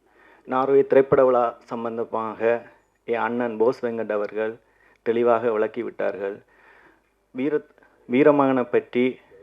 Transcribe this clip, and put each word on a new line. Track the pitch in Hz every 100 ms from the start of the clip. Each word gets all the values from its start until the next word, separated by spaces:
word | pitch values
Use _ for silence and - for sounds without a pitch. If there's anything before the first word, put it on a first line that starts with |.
| _ _ _ _ -
நார்வே | 131 135 139 131
திரைப்பட | 131 135 139
விழா | 131 123 117 -
சம்பந்தமாக | - 120 117 113 107 110 113 101 113 117 113 _ _ _ -
என் | 113 110
அண்ணன் | 120 120 107
போஸ் | 113 127
வெங்கட் | 120 113 107
அவர்கள் | 107 104 104 110 117 _ _ _ _ 117
தெளிவாக | 113 120 113 120
விளக்கிவிட்டார்கள். | 107 110 - 107 - 98 92 98 104 _ _ _ _ _ _ _ _ _
வீர-, | 127 143 147 - _ _ _ -
வீரமகனை | 123 151 143 135 131
பற்றி | 120 113 - 123 127 117 _ -